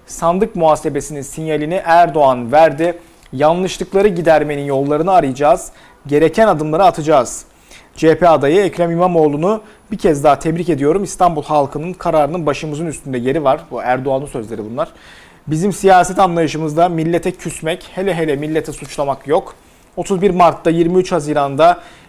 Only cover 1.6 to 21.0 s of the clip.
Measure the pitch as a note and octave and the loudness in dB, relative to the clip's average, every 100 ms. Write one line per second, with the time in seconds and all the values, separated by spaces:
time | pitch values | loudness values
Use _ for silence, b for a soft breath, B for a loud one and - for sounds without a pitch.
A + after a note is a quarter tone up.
1.6 | D3+ F#3 E3 E3+ E3+ D3+ C3+ B2 A#2+ D3 | -2 -4 2 4 4 4 2 2 2 4
2.6 | D#3+ C#3+ E3+ E3+ B B B C3 D3+ F3+ | 4 2 -2 -4 B B B 0 0 0
3.6 | F#3 - F3+ G3 G#3 F3 D#3+ D3+ D3+ C#3+ | -2 -6 -2 2 2 2 2 2 2 -4
4.6 | C#3+ C3+ C#3+ D3 F3+ F#3 C#3 B2+ D3 F3+ | -2 -2 0 0 2 2 2 0 2 2
5.6 | - b b b C#3 D3 D#3+ A3 A3 D3+ | -2 b b b -2 2 2 4 2 2
6.6 | D3+ D#3+ F#3 E3 D3+ C#3+ A#2 - - B | -2 2 2 2 2 2 2 -6 -18 B
7.6 | B B B - D#3+ D#3 E3+ D3+ C#3 F#3+ | B B B 0 2 4 4 4 4 2
8.6 | F#3+ E3+ E3+ E3 F3+ E3+ D3+ D3 F3+ G#3+ | 0 0 -2 0 0 2 2 0 -2 -2
9.6 | B B - G#3+ F3+ C#3+ D3 C#3 E3 E3 | B B -12 -2 0 2 2 2 0 -4
10.6 | F3 C#3 C#3+ F#3+ F#3+ - F3+ D3+ - D3+ | -2 0 2 0 -2 0 0 0 -2 0
11.6 | C#3 D3 E3+ F3 F3 D#3 C#3+ F3+ D3 C3+ | -2 -4 -10 -6 -2 0 0 -2 -4 -4
12.6 | D#3 D3 E3+ B2+ C#3+ B2+ B2+ D#3 C3+ D#3 | -6 -8 -8 -8 -8 -4 -2 0 0 -2
13.6 | - A#2+ A#2 B2+ C3+ C3+ C#3+ C3+ G#2+ A2 | -4 -8 -4 -2 -2 -4 -6 -10 -10 -10
14.6 | G#2+ B2+ E3 - B B B B - D#3 | -8 -8 -8 -10 B B B B -8 -4
15.6 | G3+ - F#3+ F3+ F3+ F#3 F#3 E3+ D3+ D3+ | -2 0 4 4 4 0 0 2 -2 -2
16.6 | D#3 D#3 F3+ E3 D#3+ E3+ F#3 F#3 E3 - | -4 0 0 0 -2 -2 -4 -8 -10 -8
17.6 | D#3+ F3 - F#3 G3 E3 D#3 C#3 D3+ D#3 | -6 -8 -8 -6 -4 -2 -2 -4 -4 -4
18.6 | D3+ C#3 D3 - C#3 C3 C3+ F3+ F#3 - | -6 -12 -12 -6 -6 -6 -2 -2 -2 -20
19.6 | b b b - E3 F#3+ G3 F3 E3+ - | b b b -10 -4 0 2 4 4 4
20.6 | E3+ E3 E3+ F#3 | 0 2 2 2